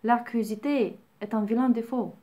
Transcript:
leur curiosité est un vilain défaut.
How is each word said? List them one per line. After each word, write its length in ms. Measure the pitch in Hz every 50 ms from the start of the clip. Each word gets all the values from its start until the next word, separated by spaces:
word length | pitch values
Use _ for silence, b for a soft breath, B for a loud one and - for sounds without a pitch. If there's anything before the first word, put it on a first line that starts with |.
| -
leur 220 | 220 240 240 240
curiosité 720 | - - 233 214 202 214 214 - 285 294 269 214 - - - _ _ _ _
est 120 | 208 208 226
un 120 | 214 214
vilain 240 | 202 226 240 262 254
défaut. 460 | 233 233 226 - 254 247 202 170 - -